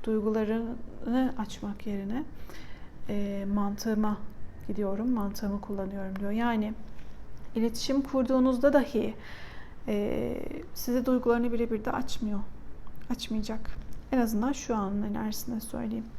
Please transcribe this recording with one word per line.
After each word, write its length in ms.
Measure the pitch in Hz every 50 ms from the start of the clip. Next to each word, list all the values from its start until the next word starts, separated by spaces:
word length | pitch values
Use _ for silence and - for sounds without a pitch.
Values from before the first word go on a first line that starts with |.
| -
Duygularını 1300 | 226 220 214 202 220 214 220 214 208 220 226 233 226 247 - - - - - - - 240 254 262 254 254 -
açmak 500 | 214 - - - - 208 202 - - 214
yerine, 360 | 202 196 196 196 220 254 320 - - - - - - - - - - - - - - - - -
e, 360 | 208 202 202 202 202 196 - 196 202
mantığıma 640 | 208 202 202 202 208 - 113 110 - 214 214 208 - - - - - - - - - - -
gidiyorum, 420 | 208 208 208 196 196 202 226 247
mantığımı 520 | 254 226 202 202 202 - - 202 202 202
kullanıyorum 580 | 202 - 202 202 196 190 196 196 196 196 190 196
diyor. 120 | 202 202
Yani 420 | 202 220 233 240 233 220 208 214 220 - - - - - - - - - - - - - - - -
iletişim 460 | 226 226 233 226 - - - 269 277
kurduğunuzda 720 | 269 - - 262 254 - 262 262 254 262 254 240 - 285 -
dahi, 400 | 196 - - - 220 - 208 - - - - - - - - - - - - - - - -
e, 500 | - 202 208 214 - - 233 240 - - - - - - - - -
size 320 | - - - 240 254 247
duygularını 480 | 262 254 247 247 240 233 240 240 247 233
birebir 320 | 226 233 226 226 214 214
de 60 | 254
açmıyor. 480 | - - 254 - - - - 214 208 202 208 - - - - - - - - - - - - -
Açmayacak. 720 | 240 - - - 220 220 214 214 220 - - - - - - - - - - -
En 80 | - 254
azından 320 | 240 220 226 208 220 254
şu 240 | 285 - - - 240
anın 280 | 214 202 190 202 202 208
enerjisine 560 | 208 202 - 220 214 214 - - - 240 220
söyleyeyim. 460 | 220 - - - 240 220 220 226 226 226 -